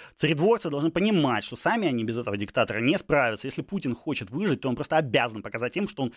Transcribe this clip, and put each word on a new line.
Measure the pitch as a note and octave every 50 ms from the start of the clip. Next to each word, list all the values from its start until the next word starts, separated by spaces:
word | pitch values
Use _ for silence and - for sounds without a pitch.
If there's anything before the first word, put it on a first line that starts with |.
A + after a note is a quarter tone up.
| - - -
Царедворцы | - - C#3+ E3 C#3+ E3+ G#3+ A#3 G#3 - E3
должны | D3 C#3+ D3+ E3
понимать, | - F3 G3+ A3 G#3 E3+ C#3+ C3 A#2 G#2 -
что | - -
сами | - - E3+ A3 A#3 G3+ D3+
они | B2+ A#2 A2
без | A2+ A2+ A#2+
этого | A#2 G#2 G2+
диктатора | G2+ G#2 - - B2+ A2 - G2+ A2
не | A#2 C3+ E3 C#3+
справятся. | - - D3 C#3+ B2+ A2+ G#2+ - -
Если | C3+ - -
Путин | - - G3 F#3+ - C3 A2+
хочет | - - D#3+ C3+ - - F#2
выжить, | B2 E3 G#3+ F#3+ C3+ -
то | - C3
он | A#2+
просто | - C#3+ - D#3+
обязан | D#3 D#3 A#2+ G#2+ C3+ A#2+ A#2 A2 G#2+
показать | - G#2+ - A2+ B2 B2 -
им, | F3+ G3+ -
что | - -
он | C3+ A#2 -